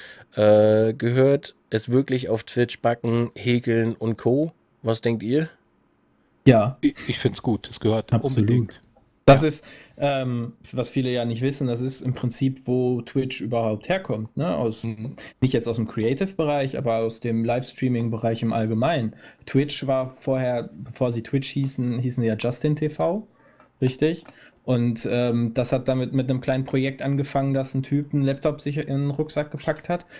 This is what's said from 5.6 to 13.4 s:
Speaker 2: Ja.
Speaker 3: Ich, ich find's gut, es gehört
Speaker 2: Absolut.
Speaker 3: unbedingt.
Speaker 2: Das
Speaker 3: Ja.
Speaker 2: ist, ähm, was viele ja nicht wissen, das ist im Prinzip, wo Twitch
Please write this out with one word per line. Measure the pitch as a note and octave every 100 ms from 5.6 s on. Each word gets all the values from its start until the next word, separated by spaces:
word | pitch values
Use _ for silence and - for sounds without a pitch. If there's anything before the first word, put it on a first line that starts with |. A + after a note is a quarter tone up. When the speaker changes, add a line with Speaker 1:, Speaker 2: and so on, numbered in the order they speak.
| _ _ _ _ _ _ _ _
Speaker 2:
Ja. | C3+ A2+ A2+ -
Speaker 3:
Ich, | C#4+ - -
ich | -
find's | A#2 -
gut, | B2+ G#2 -
es | -
gehört | A2 A2 -
Speaker 2:
Absolut. | A2+ C3 B2 G#2
Speaker 3:
unbedingt. | B2 G#2 - _ _ _ _
Speaker 2:
Das | - C#3
Speaker 3:
Ja. | D#3
Speaker 2:
ist, | D3+ - - - -
ähm, | C#3+ C3+ B2+ A#2+ A#2 - -
was | B2 A#2+
viele | C#3 B2+
ja | B2
nicht | A#2 A2+
wissen, | C3 C3+ B2+
das | A#2+
ist | C3 -
im | B2+
Prinzip, | B2+ B2 - C3+ C3
wo | - B2+ B2 A#2+
Twitch | A#2+ C3+ C3 -